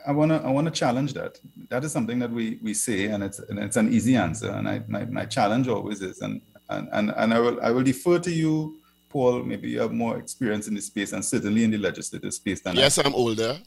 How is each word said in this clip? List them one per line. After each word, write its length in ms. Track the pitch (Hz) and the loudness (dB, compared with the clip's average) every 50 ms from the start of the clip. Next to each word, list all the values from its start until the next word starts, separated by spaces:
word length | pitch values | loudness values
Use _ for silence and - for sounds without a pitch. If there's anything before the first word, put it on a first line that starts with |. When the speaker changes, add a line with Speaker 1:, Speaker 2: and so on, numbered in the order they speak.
| - | -2
Speaker 1:
I 40 | 147 | 0
wanna, 260 | 143 147 156 160 160 | 2 4 4 4 4
I 140 | 151 - 131 | 2 2 2
wanna 180 | 135 139 160 165 | 2 2 2 0
challenge 440 | 151 - 165 131 120 131 143 139 - | 0 0 0 2 2 2 0 -2 -4
that. 240 | - - - - - - - - - - - | -6 -8 -8 -10 -12 -20 -20 -20 -18 -10 -6
That 140 | - 123 143 | -4 -4 -4
is 80 | 156 | -2
something 280 | - 156 113 110 120 123 | -2 -2 -2 0 -2 -2
that 100 | 123 113 | -2 -2
we, 300 | 117 117 113 110 113 - | -2 -2 -2 -4 -4 -6
we 140 | 113 107 101 | -6 -4 -4
say, 320 | - - - 110 95 98 | -2 -2 -2 0 0 0
and 160 | 107 107 101 101 | -2 -2 -2 -4
it's, 160 | 98 - - | -6 -8 -10
and 180 | - - 101 | -10 -8 -6
it's 180 | 101 104 101 - | -6 -4 -2 2
an 160 | 117 107 120 | 2 4 4
easy 240 | 123 110 101 123 131 | 4 4 4 4 4
answer. 360 | 117 92 80 80 - - 95 | 4 4 2 -2 -4 -4 -6
And 180 | 101 104 107 104 | -4 -4 -4 -4
I, 140 | 104 107 110 | -4 -4 -4
my, 160 | 110 107 104 92 | -6 -6 -6 -6
my 200 | 92 104 98 98 | -6 -6 -6 -6
challenge 420 | 110 - 131 110 101 107 127 131 | -4 0 2 2 4 4 2 2
always 360 | 127 110 101 98 98 107 98 95 | 2 0 -2 -2 -4 -6 -6 -8
is, 180 | 90 - - | -10 -8 -8
and, 180 | - 52 53 - - _ - - _ - | -8 -8 -8 -8 -10 _ -20 -20 _ -8
and, 180 | - - - - - | -6 -6 -6 -4 -2
and, 180 | 107 104 104 - | -2 0 0 0
and 160 | - 110 110 113 | 0 2 2 4
I 60 | 117 | 4
will, 200 | 117 120 120 - | 4 2 2 0
I 100 | - 113 | 0 2
will 100 | 117 127 | 2 4
defer 380 | 131 135 131 - - 175 175 175 | 4 2 2 2 2 2 4 4
to 120 | 170 175 | 2 0
you, 460 | 165 160 160 156 156 156 156 151 - - _ _ _ _ _ _ | 0 0 2 2 2 0 -2 -4 -8 -14 _ _ _ _ _ _
Paul. 320 | - 143 127 123 123 123 | -2 2 4 4 4 2
Maybe 300 | 123 123 113 101 - 120 | -2 -4 -6 -6 -4 -4
you 80 | 120 120 | -2 -2
have 100 | 117 110 | -2 0
more 280 | 113 117 120 113 117 139 | 0 -2 -2 -2 -4 -6
experience 480 | - - - - 131 107 107 104 104 | -8 -10 -6 -2 -2 0 0 -2 -2
in 80 | 113 107 | -4 -6
this 100 | 101 - | -6 -6
space 260 | - - 104 101 98 | -6 -4 -4 -4 -4
and 140 | 98 95 98 | -4 -6 -4
certainly 380 | - - 110 104 101 107 113 117 | 0 -2 0 0 2 2 4 4
in 80 | 110 | 4
the 80 | 110 107 | 2 2
legislative 540 | 98 87 - 82 - - - - - 101 - | 0 -2 -2 -2 -8 -10 -10 -8 -8 -8 -8
space 260 | - - 101 92 - | -6 -4 -4 -4 -4
than 160 | - 92 90 | -4 -2 2
I 40 | - | 4
Speaker 2:
Yes, 180 | 135 143 - - | 4 4 4 4
I'm 160 | - 143 131 | 2 2 2
older. 420 | 110 123 117 110 107 113 113 135 170 - | 2 0 0 0 0 -2 -2 -4 -6 -10